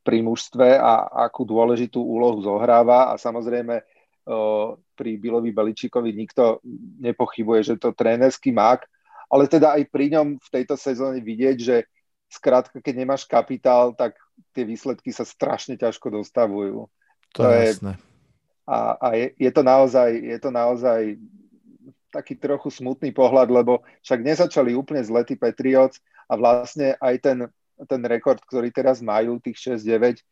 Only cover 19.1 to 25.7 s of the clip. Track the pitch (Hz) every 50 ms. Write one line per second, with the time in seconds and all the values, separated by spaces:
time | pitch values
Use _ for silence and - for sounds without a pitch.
19.1 | 113 113 120 131 _ _ 135 127 123 156 139 127 127 135 135 131 120 131 123 120
20.1 | 113 117 120 120 117 113 - 139 123 120 120 120 123 120 120 127 117 113 110 107
21.1 | 104 104 - - _ - _ _ _ _ _ _ - _ 117 135 127 _ _ _
22.1 | _ 151 143 - 139 - - 135 143 139 - 151 - - 131 123 131 _ - 139
23.1 | 110 - 131 120 123 131 127 117 123 120 120 117 123 120 _ _ _ _ _ -
24.1 | 131 120 117 139 156 151 175 165 - 160 135 123 120 127 135 - 156 143 120 107
25.1 | 113 120 120 - 135 - - 117 110 - 131 131